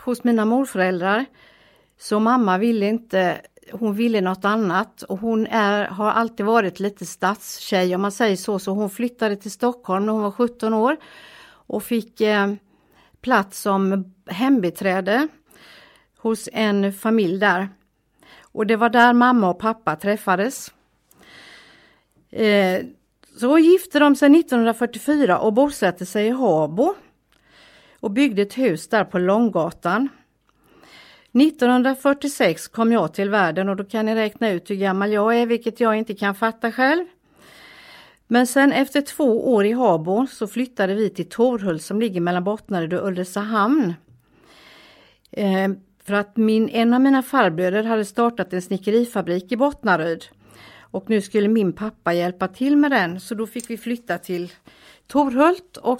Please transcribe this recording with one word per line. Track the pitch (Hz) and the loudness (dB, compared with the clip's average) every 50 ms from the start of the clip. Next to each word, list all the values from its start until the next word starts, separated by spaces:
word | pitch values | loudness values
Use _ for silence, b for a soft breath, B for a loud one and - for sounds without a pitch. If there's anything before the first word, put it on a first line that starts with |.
| - | -6
hos | 254 240 - - | -6 -4 -2 0
mina | 247 233 226 214 | 2 2 2 2
morföräldrar | 220 233 262 277 - - 190 185 185 185 175 175 190 202 226 269 - b b b b b b b b b b b b b _ | 2 2 0 0 -2 -2 0 0 0 0 0 0 0 0 -2 -2 -6 b b b b b b b b b b b b b _
så | - - 214 214 | -6 -2 0 0
mamma | 220 226 247 254 226 190 185 | 2 2 2 2 2 2 0
ville | 185 214 240 233 214 196 | 2 0 0 0 0 0
inte, | 202 220 233 233 - - 190 180 175 156 - - _ _ _ _ - | 0 -2 -4 -4 -4 -2 0 0 0 -2 -6 -10 _ _ _ _ -18
hon | - 196 233 214 202 | -8 -6 -4 -4 -2
ville | 208 233 240 226 208 | 0 0 0 2 0
något | 185 180 185 190 - | 0 0 -2 -2 -2
annat | 202 214 226 220 185 165 185 220 - _ - | -2 0 0 0 0 0 -2 -2 -4 _ -16
och | - - 196 190 | -12 -10 -8 -6
hon | 214 226 226 220 220 | -4 -2 0 0 -2
är, | - 220 226 208 202 208 208 202 | 0 0 0 2 2 0 0 -2
har | - 185 185 208 214 | -4 -4 -4 -2 0
alltid | - 220 233 226 233 - 202 | 0 0 -2 -2 -4 -4 -2
varit | 208 226 233 202 180 180 - | 2 2 2 2 0 -4 -4
lite | 190 202 202 - 180 | -6 -6 -6 -8 -12
stadstjej | 160 - - - 185 208 214 - - - - - - 214 185 185 180 180 | -16 -8 -4 -2 -2 -2 -4 -10 -16 -16 -14 -6 -2 0 0 0 0 0
om | 180 | -2
man | 196 202 | -2 -4
säger | 196 - 240 214 196 | -2 0 0 0 0
så, | 185 - - 208 185 | -2 -4 -4 -6 -4
så | - 202 | -4 -4
hon | 190 208 214 196 | -4 -4 -4 -4
flyttade | 202 - 240 240 240 - 226 214 202 | -4 -4 -6 -6 -4 -4 -4 -4 -4
till | 202 - 208 | -6 -8 -14
Stockholm | - - - 247 240 240 - - 190 190 202 | -8 -4 -4 -4 -4 -4 -6 -4 -2 -2 0
när | 214 220 | -2 -2
hon | 220 | -2
var | 208 202 | -2 -4
sjutton | 196 - 240 233 240 - 220 220 226 | -2 -2 -2 -2 -2 -4 -4 -2 0
år | 220 220 262 311 302 B B B B B B B B B B | 2 2 0 0 -2 B B B B B B B B B B
och | B B B - - 208 196 | B B B -10 -8 -8 -4
fick, | - 240 226 220 - _ - | -4 -4 -4 -4 -6 _ -2
eh, | 220 214 214 208 202 202 202 202 - b b b b b b b b b b _ | 0 0 2 2 0 -2 -4 -6 -12 b b b b b b b b b b _
plats | - 247 254 208 196 196 - - | -2 0 0 0 0 -2 -8 -6
som | - 208 196 196 196 190 196 196 185 185 - _ _ | -4 -2 0 0 0 0 0 -2 -4 -8 -14 _ _
hembiträde | - 180 185 240 269 277 240 180 170 165 - 190 190 180 190 185 190 208 254 302 311 b b b b b b b b b b b b b b b b b | -12 -6 -2 2 2 2 2 2 -2 -4 -2 -2 -2 -2 0 0 0 0 0 0 -2 b b b b b b b b b b b b b b b b b
hos | _ - 226 226 214 - - - | _ -4 -4 -4 -4 -6 -8 -4
en | - 220 208 202 202 196 196 196 | -2 0 0 0 0 0 -2 -4
familj | - - 220 226 226 208 170 185 190 | -4 -2 0 2 2 2 0 0 0
där. | 208 202 175 180 196 196 - _ _ _ _ _ _ _ b b b b b b | 0 0 0 0 -4 -6 -10 _ _ _ _ _ _ _ b b b b b b
Och | b b - - 220 | b b -6 -4 -2
det | 202 226 | 0 0
var | 208 233 233 | 2 0 2
där | 220 247 233 247 240 | 4 6 6 6 6
mamma | 240 247 254 254 240 202 180 | 6 4 4 4 4 4 2
och | 175 180 | 0 0
pappa | 214 220 226 226 _ - 151 | -2 -4 -4 -4 _ -6 -6
träffades. | 156 - 202 208 208 - 208 185 180 202 254 277 - - - - _ _ _ _ _ _ _ B B B B B B B B B B B B B B B B B B B B _ _ _ _ | -2 -2 -2 -2 -2 0 -2 0 0 0 -4 -6 -8 -14 -18 -20 _ _ _ _ _ _ _ B B B B B B B B B B B B B B B B B B B B _ _ _ _
Eh, | - - 220 208 208 202 196 185 185 190 - - - _ _ _ _ _ _ _ _ - | -6 -2 0 2 2 2 2 2 0 -4 -6 -10 -16 _ _ _ _ _ _ _ _ -4
så | 233 247 294 330 | 0 4 4 6
gifte | 311 330 359 381 - - - 294 | 8 6 6 4 2 0 2 4
de | 294 285 277 | 4 4 6
sig | 277 294 285 | 6 6 6
nittonhundrafyrtiofyra | 285 339 330 - 254 240 226 233 226 - 247 240 233 214 - 277 302 294 277 185 180 - | 6 6 4 2 0 2 2 0 0 0 -4 -4 -4 -6 -2 -2 0 2 2 2 2 2
och | - 220 208 | 2 2 2
bosatte | 240 285 294 285 - 214 180 170 - 185 | 2 2 2 0 0 -2 -2 -2 -4 -8
sig | - - 214 208 | -6 -4 -2 -2
i | 220 | -2
Habo | 247 262 262 208 160 156 156 147 160 190 269 349 403 B B B _ _ _ _ b b b b b b b b b b b b b b | -2 0 0 2 2 2 0 0 0 0 0 0 -2 B B B _ _ _ _ b b b b b b b b b b b b b b
och | - 214 | -8 -4
byggde | 196 240 285 269 208 196 | 0 2 0 2 2 0
ett | 202 202 - | -2 -2 -2
hus | 247 262 233 160 156 - | -2 0 0 0 -2 -4
där | - - 214 185 | -2 0 0 0
på | 185 - 180 | 0 -2 0
Långgatan. | 180 185 196 220 240 226 185 175 156 170 - - - 175 185 220 277 269 - _ _ _ _ _ _ _ b b b b b b b b b b b b b b b b | 0 2 2 2 2 2 0 0 -2 -2 -6 -6 -4 -2 0 0 -2 -4 -6 _ _ _ _ _ _ _ b b b b b b b b b b b b b b b b
Nittonhundrafyrtiosex | - 240 285 311 302 - 254 240 247 254 247 269 269 262 - 277 277 285 - 285 285 - 262 180 160 - - | 2 4 4 4 4 2 2 4 4 4 2 0 -2 0 0 0 0 0 -2 -6 -2 0 0 0 0 -2 -8
kom | - - 220 226 226 | -10 -4 0 2 2
jag | 233 226 170 156 - | 2 2 0 0 -2
till | - 196 202 | -4 -2 0
världen | 208 214 185 165 156 180 190 202 | 0 0 0 0 0 -2 -2 -2
och | 196 | -4
då | 190 202 | -6 -6
kan | 202 - 220 220 | -6 -6 -4 -2
ni | 220 226 | -2 -2
räkna | 226 220 208 214 - 233 220 | -2 -2 -4 -4 -4 -2 -2
ut | 190 175 - - | -2 -2 -4 -6
hur | 202 | -4
gammal | 190 196 196 190 190 196 214 | -2 -2 -2 0 0 0 0
jag | 214 208 202 220 233 | 0 0 2 2 2
är, | 233 240 | 2 2
vilket | 233 233 233 233 226 220 - | 0 0 -2 -2 -6 -2 0
jag | 240 220 214 | 0 2 2
inte | 220 220 - 208 | 0 -2 -6 -6
kan | 202 208 202 196 | -4 -4 -4 -2
fatta | 196 233 226 226 - - 233 | -2 -2 -4 -2 -4 -6 -4
själv. | 226 - 262 269 311 349 359 349 _ _ B B B B B B B B B B B B B B B B B B B B _ | -2 0 2 2 2 0 -2 -6 _ _ B B B B B B B B B B B B B B B B B B B B _
Men | - 226 247 247 | 0 2 2 2
sen | 247 - 277 269 285 | 2 2 4 4 4
efter | - 262 277 269 - 294 | 4 2 -2 0 -2 -2
två | 285 - - - 302 254 220 226 - 262 247 | -4 -2 -2 0 0 2 2 2 2 2 2
år | 208 196 | 2 2
i | 208 | 2
Habo | 233 247 254 214 170 160 156 170 190 220 269 | 0 2 2 2 2 2 0 -2 0 0 -2
så | 262 - - 226 | -2 -4 -8 -10
flyttade | 196 - 226 254 247 - - 196 190 196 | -6 -6 -6 -6 -6 -4 -4 -2 -2 0
vi | 214 220 190 | -2 -2 -2
till | 190 - 170 - | -4 -6 -10 -8
Torhult | - - 233 262 240 220 196 190 - - | -2 0 0 0 0 0 -2 -4 -4 -4
som | - - 196 214 | -6 -6 -4 -2
ligger | 233 233 190 175 | -2 -2 -2 -2
mellan | 170 175 180 180 175 | -2 -2 -2 -2 -2
Bottnaryd | 196 214 214 - - 196 175 165 160 180 | -4 -4 -6 -6 -6 -4 -4 -2 -2 -4
och | 175 - | -4 -4
Ulricehamn. | 196 185 180 180 185 - 202 208 214 226 214 202 226 285 320 247 175 170 156 _ _ - _ b b b b b b b b b b b b b b b b b b b b b _ | -4 -4 -6 -6 -6 -6 -8 -6 -2 0 0 2 2 2 2 2 0 -4 -6 _ _ -20 _ b b b b b b b b b b b b b b b b b b b b b _
Eh, | - - 202 196 190 190 190 196 190 190 - _ _ _ _ | -8 -4 -2 0 0 0 0 -2 -4 -6 -10 _ _ _ _
för | - 202 | -4 -4
att | 208 202 202 _ | -4 -4 -4 _
min, | 226 220 220 220 220 220 - | 0 0 2 2 2 0 0
en | - 226 226 233 240 | 0 0 2 2 4
av | 254 | 4
mina | 269 277 269 262 254 | 4 4 4 2 0
farbröder | - - 269 226 180 160 160 185 180 185 214 220 | 0 0 2 2 2 2 0 -2 0 0 -2 -2
hade | 226 226 220 208 | 0 -2 -2 -2
startat | 208 - - 233 233 233 233 180 - - | -4 -2 -2 -2 -2 -2 -4 -6 -6 -6
en | 185 | -8
snickerifabrik | 180 - 196 185 - 208 214 233 240 233 - 208 175 170 175 185 185 - | -6 -6 -6 -4 -2 0 2 2 0 0 -2 -4 -4 -2 -4 -4 -4 -4
i | 254 | -2
Bottnaryd. | 214 269 294 285 - - 156 180 160 160 170 165 - - - B B B B B B B B B B B B | 0 0 -2 -2 -2 0 0 0 0 0 -2 -4 -6 -8 -16 B B B B B B B B B B B B
Och | - 190 190 - | -10 -8 -4 -2
nu | 226 208 | -2 -2
skulle | 190 - - 214 202 | -2 -2 0 0 2
min | 208 226 226 208 180 165 | 2 2 2 2 0 -2
pappa | - 208 220 - _ _ 175 175 | -4 -8 -10 -10 _ _ -2 0
hjälpa | 175 175 180 180 180 185 | 0 -2 -2 -4 -4 -6
till | 185 190 - 254 277 294 | -6 -4 -4 0 2 4
med | 294 294 294 | 4 4 4
den, | 277 226 185 165 175 185 | 2 0 0 -2 -4 -8
så | - - 233 | -10 -10 -8
då | 202 226 | -8 -8
fick | 208 - 240 233 - | -8 -10 -12 -10 -10
vi | 233 | -12
flytta | 208 - 233 247 233 - - 175 | -10 -6 -8 -8 -6 -6 -8 -8
till | - - - 180 175 175 175 - _ b b b b b b b b b | -8 -6 -6 -6 -6 -6 -10 -14 _ b b b b b b b b b
Torhult | - - 277 294 269 240 254 294 330 359 370 - _ - | -2 0 0 2 2 2 4 4 4 2 0 -6 _ -20
och | - - 240 254 | -6 -4 -4 -4